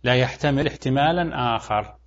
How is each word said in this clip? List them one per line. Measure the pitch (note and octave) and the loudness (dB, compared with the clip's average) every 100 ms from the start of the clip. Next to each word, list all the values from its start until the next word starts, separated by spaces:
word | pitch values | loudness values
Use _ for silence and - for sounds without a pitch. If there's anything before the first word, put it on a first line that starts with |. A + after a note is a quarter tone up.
لا | B2 | 2
يحتمل | B2+ C3 - D3 C#3 C#3 | 2 2 0 0 2 0
احتمالا | - C3+ C3+ D3 F3 E3+ C#3 B2 A2+ | -2 -2 2 2 0 -2 -2 -2 -2
آخر. | - G#2+ G#2+ - | -2 -2 -2 -14